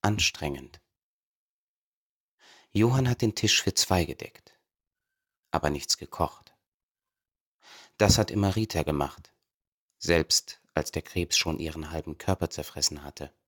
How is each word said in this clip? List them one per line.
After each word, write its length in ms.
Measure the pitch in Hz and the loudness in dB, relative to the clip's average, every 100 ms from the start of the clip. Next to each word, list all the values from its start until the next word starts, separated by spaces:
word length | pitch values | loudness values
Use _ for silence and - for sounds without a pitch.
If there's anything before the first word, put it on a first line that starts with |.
Anstrengend. 760 | 101 104 - - 76 67 65 - _ _ _ _ _ _ _ _ _ _ _ _ _ _ _ _ - - _ | 0 2 0 -2 -6 -6 -12 -20 _ _ _ _ _ _ _ _ _ _ _ _ _ _ _ _ -20 -20 _
Johann 380 | 98 113 131 127 | 2 4 4 2
hat 120 | 120 | 2
den 140 | 113 - | 0 2
Tisch 280 | 107 - | 2 2
für 100 | - | 2
zwei 320 | - - 92 85 | 0 2 2 2
gedeckt, 540 | - - - - _ _ _ _ _ _ _ _ _ _ | -4 -12 -16 -20 _ _ _ _ _ _ _ _ _ _
aber 200 | 82 76 | -2 -2
nichts 280 | 73 - - | -4 -4 -4
gekocht. 580 | - - 82 - - _ _ _ _ _ _ _ _ _ _ _ - - - _ | -4 -4 -4 -4 -20 _ _ _ _ _ _ _ _ _ _ _ -20 -20 -20 _
Das 200 | 104 - | 4 4
hat 120 | 104 | 2
immer 260 | 104 101 95 | 2 2 2
Rita 280 | 110 82 | -2 -2
gemacht, 500 | 76 76 69 - - _ _ _ _ _ _ _ | 0 0 -2 -6 -20 _ _ _ _ _ _ _
selbst 640 | - 85 78 - - - _ | 2 2 4 0 -2 -20 _
als 180 | - 76 | -6 -4
der 100 | - | -6
Krebs 360 | - - 85 - | -4 -4 0 0
schon 220 | - 80 | -2 -4
ihren 300 | 80 78 78 | -6 -8 -8
halben 280 | 80 - 76 | -8 -8 -8
Körper 320 | - 92 85 | -4 -2 -2
zerfressen 540 | - 76 - 73 76 | -6 -10 -4 -4 -4
hatte. 300 | 71 - 73 _ | -14 -14 -16 _